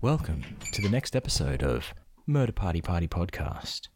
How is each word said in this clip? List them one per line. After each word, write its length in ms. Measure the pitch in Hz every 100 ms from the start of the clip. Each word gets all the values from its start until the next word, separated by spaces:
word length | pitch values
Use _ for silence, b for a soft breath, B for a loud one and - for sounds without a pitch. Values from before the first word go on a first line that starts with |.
Welcome 420 | 117 156 - 76 62 - -
to 100 | -
the 80 | 101
next 260 | 120 - 139
episode 460 | - - - 65
of 320 | - 60 - - - - -
Murder 260 | 147 123
Party 300 | - 101 85
Party 260 | - 87 82
Podcast. 800 | - 87 - 71 82 - - -